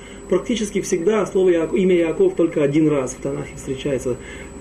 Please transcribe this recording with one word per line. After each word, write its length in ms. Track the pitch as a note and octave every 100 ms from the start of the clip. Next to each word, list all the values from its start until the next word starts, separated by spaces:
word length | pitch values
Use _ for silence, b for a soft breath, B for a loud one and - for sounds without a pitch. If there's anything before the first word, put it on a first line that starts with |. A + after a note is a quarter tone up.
| B B -
практически 520 | A#2+ - G#3+ G#3 G3
всегда 440 | - F3 E3+ G#3+ F3
слово 240 | G3 F#3
Яак-, 280 | E3+ D#3 F#3
имя 180 | F#3 F3+
Яаков 400 | E3 D#3 F#3 -
только 280 | E3+ E3
один 240 | C#3+ D3 D#3
раз 260 | D3 B2
в 80 | -
Танахе 340 | C#3+ C#3+ - -
встречается 600 | - C3 D3+ B2+ B2+ A#2+ B B B -